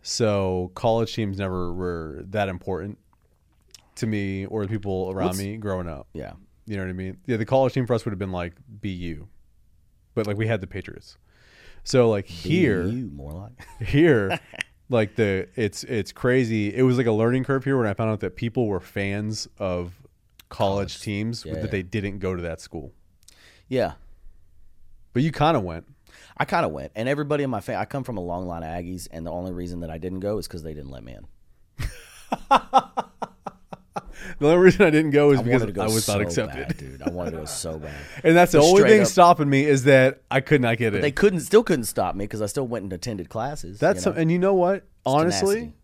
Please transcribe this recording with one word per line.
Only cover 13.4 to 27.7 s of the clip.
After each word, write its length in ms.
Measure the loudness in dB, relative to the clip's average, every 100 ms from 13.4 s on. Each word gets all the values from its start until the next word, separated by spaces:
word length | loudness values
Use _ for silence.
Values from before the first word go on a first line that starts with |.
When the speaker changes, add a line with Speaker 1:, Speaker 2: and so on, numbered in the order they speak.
| -14 -20 -20
Speaker 2:
<laughs> 80 | -12 -2
Speaker 1:
here, 520 | 4 6 4 2 -4 _ -16 -16 _ _
like, 260 | 0 0 0
the, 320 | 0 0 -4 -4
it's, 280 | -4 -4
it's 280 | -6 -6 -6
crazy. 640 | -2 2 2 2 0 -2
It 80 | 2
was, 160 | 2 4
like, 80 | 2
a 60 |
learning 320 | 2 2 0
curve 200 | 0 -2
here 140 | 0 0
when 80 | 0
I 60 |
found 160 | -2 -2
out 80 | -2
that 140 | -6 -6
people 300 | -6 -2 -2
were 120 | -4
fans 680 | -6 -6 -4 -4 -6 -8 -12 _
of 340 | -6 -4 -6 -14 -20 _ _ _ -20
college 460 | -2 -2 -2 -6 -8
Speaker 2:
College. 60 |
Speaker 1:
teams 420 | -8 -6 -6 -8 -10
Speaker 2:
Yeah, 80 |
Speaker 1:
that 100 | -8 -4
Speaker 2:
yeah. 40 |
Speaker 1:
they 140 | -6
didn't 340 | -4 -6 -6 -6
go 160 | -6 -6
to 60 |
that 180 | -8 -10
school. 320 | -12 -14 -14 _ _ _ -20 _ -20 _ _
Speaker 2:
Yeah. 260 | -2 -2 -6 -20 -20 -20 -20 -20 -20 -20 -20 -20 -20 -8
Speaker 1:
But 80 | -2
you 80 | -2
kinda 280 | 0 2 2
went. 240 | -2 -10 -14 _ _ -20 -20 -8
Speaker 2:
I 60 | -2
kinda 220 | 0 -2
went. 240 | -4 -12 -6
And 120 | -4
everybody 360 | -4 -2 -2
in 60 | -2
my 120 | -6
fa-, 160 | -6